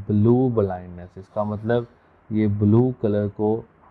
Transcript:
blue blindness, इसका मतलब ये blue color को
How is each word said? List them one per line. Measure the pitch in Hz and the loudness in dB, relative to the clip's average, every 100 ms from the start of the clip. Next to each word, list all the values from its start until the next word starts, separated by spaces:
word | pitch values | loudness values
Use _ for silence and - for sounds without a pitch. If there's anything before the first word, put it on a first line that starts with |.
| 101 | -2
blue | 104 113 123 131 | 2 4 4 2
blindness, | 113 98 90 90 87 90 95 | 0 -2 -4 -12 -16 -18 -20
इसका | 92 107 | -12 -6
मतलब | 104 107 110 120 117 _ _ _ - | -6 -4 -2 -2 -2 _ _ _ -6
ये | 107 107 | -2 0
blue | 104 104 113 127 123 | 2 4 4 2 0
color | 110 104 104 | -2 -2 -4
को | - 107 113 117 _ _ | -2 -2 -2 -6 _ _